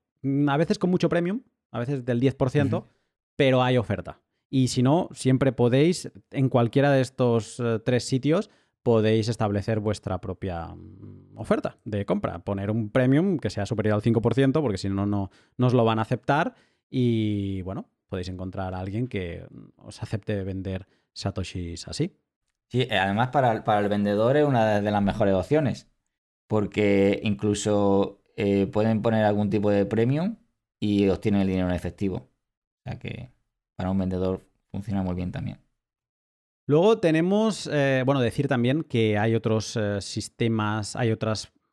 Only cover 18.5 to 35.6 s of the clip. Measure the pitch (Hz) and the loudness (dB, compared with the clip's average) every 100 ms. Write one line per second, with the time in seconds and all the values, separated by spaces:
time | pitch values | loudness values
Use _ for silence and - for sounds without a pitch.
18.5 | 95 92 92 95 107 123 101 87 85 87 | -8 -8 -8 -6 -4 -4 -6 -8 -10 -16
19.5 | - 50 _ - - - 107 - 104 95 | -20 -20 _ -20 -14 -10 -8 -6 -6 -6
20.5 | 95 95 95 - _ _ - 101 98 92 | -6 -6 -8 -10 _ _ -10 -8 -6 -8
21.5 | 92 85 85 - - 170 _ _ _ _ | -8 -10 -10 -10 -6 -6 _ _ _ _
22.5 | _ _ 123 123 101 98 104 127 143 127 | _ _ -4 0 0 0 0 0 2 2
23.5 | 110 - 104 101 104 104 104 117 147 147 | 0 0 0 2 0 2 2 2 2 2
24.5 | 123 110 104 104 104 101 95 101 95 - | 2 2 2 0 0 0 0 2 2 2
25.5 | 151 127 - - _ _ _ _ _ - | 0 0 -4 -12 _ _ _ _ _ -4
26.5 | 107 98 104 101 101 98 101 110 101 107 | -2 0 0 2 4 4 2 -2 -2 0
27.5 | 104 107 104 101 98 98 - _ - 101 | 0 0 2 4 2 0 -4 _ -4 0
28.5 | 98 98 107 110 110 113 110 107 104 104 | 2 2 2 2 2 2 2 2 2 0
29.5 | 107 104 101 98 110 117 147 190 226 _ | 0 2 2 2 0 0 0 -2 -8 _
30.5 | _ _ - 107 101 98 90 110 101 95 | _ _ -6 0 4 4 2 0 0 2
31.5 | 92 90 90 87 - 98 90 - _ _ | 0 -2 -2 -6 -6 -6 -6 -10 _ _
32.5 | _ _ _ 123 - - - 127 _ _ | _ _ _ -14 -12 -12 -12 -16 _ _
33.5 | _ _ - 92 95 92 92 92 95 - | _ _ -8 -2 -2 -2 -2 -2 -4 -8
34.5 | _ _ 101 98 98 92 90 92 - - | _ _ -12 -6 -4 -4 -4 -6 -8 -10
35.5 | 98 | -12